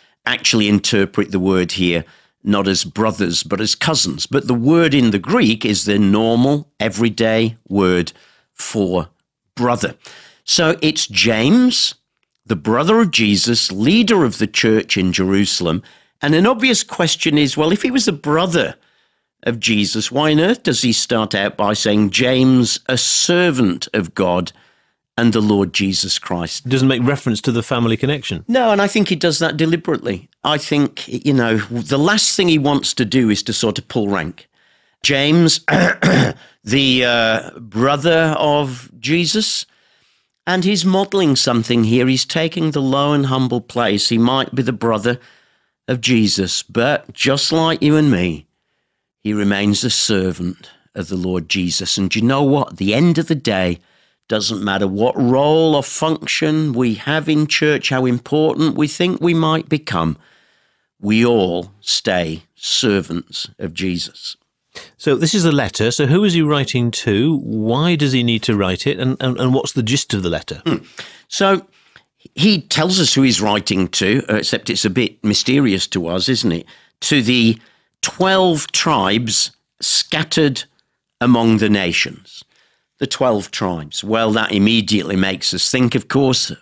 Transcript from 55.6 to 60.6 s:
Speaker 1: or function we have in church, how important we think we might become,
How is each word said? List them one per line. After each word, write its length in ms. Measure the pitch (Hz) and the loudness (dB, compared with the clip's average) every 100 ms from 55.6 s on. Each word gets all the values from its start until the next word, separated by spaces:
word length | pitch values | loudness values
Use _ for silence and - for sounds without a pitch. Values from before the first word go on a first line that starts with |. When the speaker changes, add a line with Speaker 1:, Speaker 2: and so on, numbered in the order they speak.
| 160 147 | 4 2
Speaker 1:
or 60 | |
function 920 | 135 - 160 156 - - 156 156 156 | -2 -4 -2 -2 -4 -2 0 0 0
we 200 | 120 123 | 0 0
have 340 | 104 139 156 151 | -2 -2 -2 0
in 200 | 151 151 | 0 0
church, 420 | - 151 147 - | 0 0 0 0
how 160 | 131 127 | 0 0
important 720 | 123 - 151 156 - 156 - | -2 -2 0 0 0 -2 0
we 120 | 151 | -2
think 320 | - 180 180 | 0 -2 0
we 140 | 170 | 0
might 340 | 165 156 160 - | 2 2 0 -2
become, 480 | 151 - 87 82 73 _ _ _ _ | -4 -2 -2 -2 -4 _ _ _ _